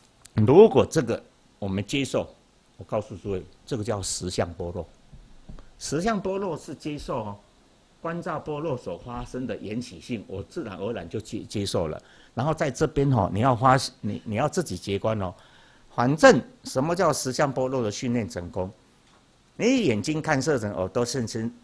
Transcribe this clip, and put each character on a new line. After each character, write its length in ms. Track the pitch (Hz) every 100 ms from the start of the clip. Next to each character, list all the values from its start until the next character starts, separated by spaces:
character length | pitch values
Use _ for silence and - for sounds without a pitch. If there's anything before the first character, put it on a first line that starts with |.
| _ _ -
如 340 | - 107 156 214
果 180 | 127 95
这 160 | 160
个 200 | 113 104 - _ _ _
我 80 | 98
们 160 | 95 101
接 180 | 143
受， 240 | 135 127 82 - _ _ _ -
我 60 |
告 160 | - 110
诉 160 | - 92
诸 140 | 104
位， 140 | 95 76 -
这 120 | - 127
个 80 |
叫 180 | 104 104
实 260 | 92 - 90
相 240 | - 90
般 180 | 82 87
若。 120 | 87 82 - - - - - - - - -
实 220 | - 143
相 200 | 202 214
般 160 | 190 196
若 180 | 202 151
是 180 | -
接 240 | 139 156 147
受 200 | - 143
哦， 180 | 104 98 - _ _ _ _ _
观 180 | 165 170
照 200 | 170 151
般 200 | - 147
若 160 | 160 123
所 220 | - 85
发 260 | 120 120
生 220 | 120 127 127
的 100 | 98
缘 220 | 98 110
起 200 | 120 85
性， 240 | - 113 -
我 160 | 95
自 220 | - -
然 120 | 120 92
而 140 | 101
然 160 | 110 82
就 120 | 113
接-， 240 | - 104 113
接 180 | 110
受 220 | 98 104 80
了。 160 | 76 - - -
然 100 | -
后 80 | 143
在 180 | 156 156
这 160 | 123 151
边 220 | - 143
哦， 180 | 123 90
你 80 | 92
要 140 | 131
发-， 240 | 117 131 131 - -
你， 200 | 107 104
你 100 | - 104
要 120 | 147
自 160 | -
己 120 | - 90
觉 220 | - 98
观 220 | 110 110
哦。 100 | 92 - - - - - -
反 220 | - 123 151
正 260 | 269 160 - -
什 180 | - 131
么 140 | 151 175
叫 160 | 175
实 200 | 135 131
相 200 | 123 147
般 160 | 131 131
若 140 | 131
的 80 | 110
训 220 | 104 131
练 120 | 120 98
成 220 | 90 87
功？ 200 | 95 92 - _ _ _ _ _ _ _ -
你 280 | 214 262
眼 180 | 180 107
睛 200 | 151 156
看 180 | 151 143
色 180 | 143 139
尘， 140 | 104
耳 160 | 98 92
朵 160 | 123
听 240 | 120 139 110
声-， 240 | 113 113 -